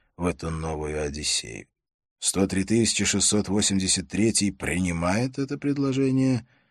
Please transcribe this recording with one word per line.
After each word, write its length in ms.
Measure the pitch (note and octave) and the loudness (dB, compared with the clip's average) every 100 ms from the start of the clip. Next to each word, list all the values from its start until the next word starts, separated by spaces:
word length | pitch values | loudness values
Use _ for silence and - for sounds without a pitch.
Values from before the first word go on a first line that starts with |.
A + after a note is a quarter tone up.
| _ - | _ -6
в 100 | F2+ | -4
эту 240 | D#2+ E2 | -4 -6
новую 500 | D#2+ D#2+ D#2 D2+ D2+ | -6 -6 -6 -4 -4
Одиссею. 640 | D2+ D2 D2 - A1 A1 - _ _ _ _ _ | -4 -4 -4 -4 -6 -12 -16 _ _ _ _ _
Сто 300 | - F#2 F#2+ | -4 0 2
три 160 | F#2 | 0
тысячи 400 | F#2+ A2+ A2 - | 2 2 2 2
шестьсот 440 | G2 G2+ - G#2+ F#2+ | 0 2 2 2 2
восемьдесят 600 | G#2 G2 G2 F#2+ - E2 | 0 2 2 0 0 -2
третий 420 | F#2 A2 - G2+ | 0 2 2 0
принимает 880 | F#2+ - E2+ F2+ E2+ F2 G2+ C3 C3 | -2 -4 0 0 0 0 0 0 -4
это 200 | C#3 C#3+ | -6 -4
предложение 920 | C#3+ C#3+ C#3 C3 C3+ C3 C3 B2 - _ _ | -2 0 0 2 2 4 2 2 -2 _ _